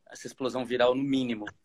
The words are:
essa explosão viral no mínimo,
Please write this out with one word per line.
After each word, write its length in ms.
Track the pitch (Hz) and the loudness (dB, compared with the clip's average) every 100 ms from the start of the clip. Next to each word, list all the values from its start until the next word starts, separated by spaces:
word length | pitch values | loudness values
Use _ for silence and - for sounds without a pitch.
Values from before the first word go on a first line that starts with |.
| - | -20
essa 160 | - - | -14 -12
explosão 360 | - 127 127 | -4 -4 -2
viral 300 | 117 123 123 | -2 4 4
no 80 | 127 | 4
mínimo, 440 | 139 135 123 110 104 - | 2 2 0 -4 -6 -12